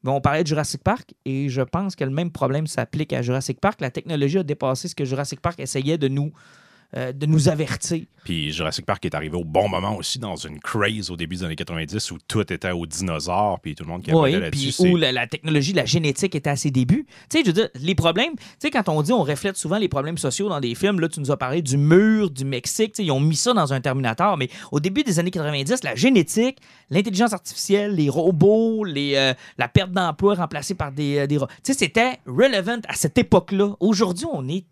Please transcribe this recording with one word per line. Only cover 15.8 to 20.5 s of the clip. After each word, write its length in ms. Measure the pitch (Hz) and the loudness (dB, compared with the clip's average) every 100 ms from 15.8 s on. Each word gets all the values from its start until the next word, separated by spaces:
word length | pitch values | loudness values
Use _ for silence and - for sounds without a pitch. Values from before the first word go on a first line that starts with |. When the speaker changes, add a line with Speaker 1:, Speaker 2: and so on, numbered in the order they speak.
Speaker 1:
génétique 500 | - 151 156 135 196 156 | 2 0 0 0 -2 -2
était 140 | 147 | -2
à 60 | 143 | -2
ses 160 | 147 | 0
débuts. 340 | 131 123 220 285 - - | 0 4 2 2 -16 -2
Tu 100 | 311 | 0
sais, 40 | |
je 60 | 247 | 2
veux 40 | |
dire, 140 | 165 226 123 | 2 0 -2
les 120 | 156 | -2
problèmes, 420 | 170 165 175 302 294 | 2 2 2 0 -4
tu 60 | - - | -14 -6
sais, 120 | 302 | -2
quand 160 | 277 185 | 0 0
on 140 | 151 | 0
dit, 100 | 147 | 2
on 120 | 247 | 2
reflète 340 | 139 147 202 190 | 2 0 -2 -4
souvent 200 | 156 196 | -2 0
les 120 | 196 | 0
problèmes 280 | 139 147 170 | -2 -4 -4
sociaux 300 | 139 - | -4 -2
dans 140 | 202 | -2